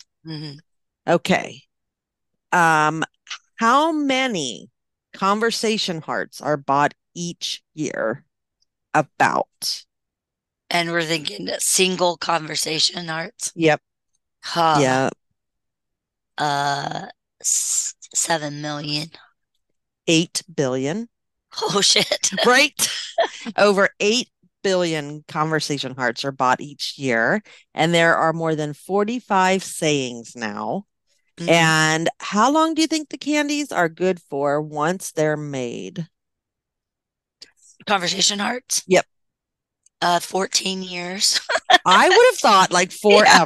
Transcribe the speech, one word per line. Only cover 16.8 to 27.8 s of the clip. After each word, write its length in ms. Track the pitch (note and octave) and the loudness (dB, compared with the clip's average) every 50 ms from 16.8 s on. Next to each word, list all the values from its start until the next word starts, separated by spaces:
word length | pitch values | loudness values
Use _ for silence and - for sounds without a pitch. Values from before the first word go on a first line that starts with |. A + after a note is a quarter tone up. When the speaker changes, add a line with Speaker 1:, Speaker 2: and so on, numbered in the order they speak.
| C#3+ - - - - - - _ _ _ _ _ | -4 -6 -8 -8 -10 -12 -16 _ _ _ _ _
Speaker 1:
s-, 540 | - - - - - - - - - - - _ - - - | -4 -2 -2 -2 -2 -2 -4 -4 -4 -6 -8 _ -16 -8 -6
seven 480 | - - - F3 D#3+ D3+ D3+ D3 D3 | -4 -2 -2 -2 -2 -4 -6 -8 -8
million. 500 | D3+ D3+ D3 D3 D3 D3+ D3 D3 D3+ E3 - - - _ _ _ _ _ _ _ _ _ _ _ _ _ _ _ _ - | -8 -8 -8 -8 -6 -6 -6 -6 -6 -8 -14 -20 -20 _ _ _ _ _ _ _ _ _ _ _ _ _ _ _ _ 2
Speaker 2:
Eight 340 | E3 D#3+ F3 - - - - - E3 | 2 2 2 0 -4 -10 -10 -8 -4
billion. 560 | - D3 C3 B2+ C3+ C3 C#3 D#3+ G#3+ A#3 A#3 _ _ _ _ _ _ _ _ - - - | -2 -2 -2 -2 -2 -2 -4 -4 -6 -8 -10 _ _ _ _ _ _ _ _ -10 -8 -6
Speaker 1:
Oh, 180 | G#4 - G3+ | -2 0 2
shit. 520 | F#3+ - - G#3+ G3+ - - - - - F#3+ F#3+ | 2 2 2 2 0 0 -2 -4 -4 -4 -2 0
<laughs> 60 | - | 2
Speaker 2:
Right? 300 | A3 B3 C4 C#4+ D4+ - - - - - - - - - - E5 - - - - A#3+ G3+ | 4 4 4 4 2 0 -2 -4 -4 -4 -6 -12 -8 -4 -4 -4 -4 -4 -10 -12 -6 0
Over 340 | - G3+ G#3 G3+ F#3 G3 - - - | 2 4 4 4 4 2 0 0 -2
eight 300 | F#3 G#3 A3 B3+ A3+ - _ _ _ _ _ _ - | 0 0 0 0 -2 -6 _ _ _ _ _ _ -2
billion 640 | G3+ F#3+ F3+ F3+ E3+ D#3+ D#3 C#3+ C#3+ D3 D3+ D3 - | 0 0 2 0 0 -2 -4 -4 -6 -10 -14 -14 -8
conversation 640 | - E3 D#3 D#3 D#3+ D3+ D3 - D3+ C#3 - B2+ C3 | -4 -2 0 0 0 -2 -2 -2 -4 -4 -6 -8 -6
hearts 300 | B2+ B2+ A#2+ A#2 - - | -2 -2 -2 -2 -2 -4
are 80 | C#3 C3+ | -6 -2
bought 280 | C3+ C3+ B2+ B2+ - | 0 2 2 2 2
each 340 | - D3 C#3+ - - - - - | -2 -8 -12 -10 -10 -10 -8 -6
year. 420 | C#3+ C3 A#2+ A2+ A2+ B2 F3 G#3+ - - - - _ _ - | -2 0 0 2 2 2 0 -2 -4 -8 -20 -20 _ _ -4
And 200 | - | -2